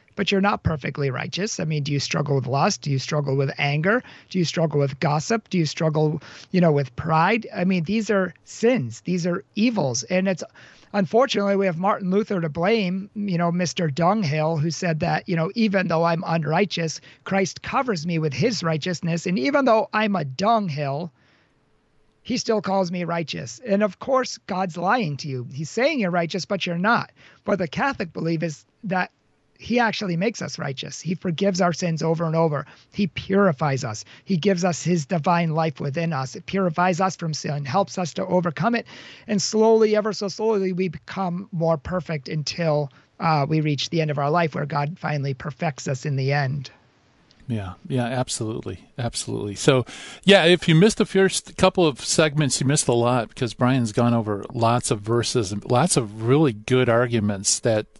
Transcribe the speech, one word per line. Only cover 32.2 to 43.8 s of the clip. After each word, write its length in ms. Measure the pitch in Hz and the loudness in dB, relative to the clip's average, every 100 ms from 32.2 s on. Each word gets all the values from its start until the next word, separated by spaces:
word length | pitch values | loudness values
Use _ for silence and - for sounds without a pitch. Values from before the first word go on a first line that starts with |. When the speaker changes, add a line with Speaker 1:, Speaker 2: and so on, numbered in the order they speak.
Speaker 1:
and 100 | 165 | 0
over. 300 | 160 165 147 151 - _ | 2 2 0 -6 -16 _
He 140 | - 202 | -4 -4
purifies 760 | - - 196 196 143 151 135 | -4 0 4 4 2 0 -2
us. 220 | 123 107 - - | -4 -8 -12 -20
He 140 | - 180 | -4 0
gives 260 | 196 180 | 2 2
us 180 | 185 156 | 0 0
his 220 | 160 175 | 0 0
divine 460 | 139 175 160 170 170 | 0 -2 2 2 2
life 300 | 156 160 - | 0 -2 -2
within 340 | 147 156 165 | -6 -2 -2
us. 200 | 139 131 | -4 -6
It 120 | 196 - | -8 -6
purifies 520 | 196 180 160 185 170 | -2 0 2 0 2
us 160 | 190 | 0
from 200 | - 165 | -2 -6
sin, 320 | 143 160 147 139 | -6 -4 -6 -2
helps 320 | 190 196 - | 0 0 -2
us 160 | 175 | -6
to 100 | - | -4
overcome 500 | 190 180 175 143 208 | 0 0 0 0 0
it. 120 | 233 - - - - - | 0 -4 -18 -20 -20 -4
And 160 | 208 | -2
slowly, 520 | - 220 226 226 220 214 | 0 4 6 6 6 4
ever 180 | 214 | 0
so 140 | 190 202 | -4 -6
slowly, 440 | - 220 208 190 | -2 0 0 0
we 160 | 180 185 | 0 -2
become 580 | - - 190 185 175 196 | -4 -12 -6 -4 -4 -6
more 240 | 165 165 160 | -2 0 0
perfect 500 | - 180 156 151 - | 0 -6 -4 -8 -6
until, 600 | 156 139 - 165 147 143 - _ - | -6 -6 -2 0 0 -2 -8 _ -4
uh, 260 | 165 156 139 | 0 2 2
we 140 | 160 | 0
reach 300 | 151 139 | 0 -2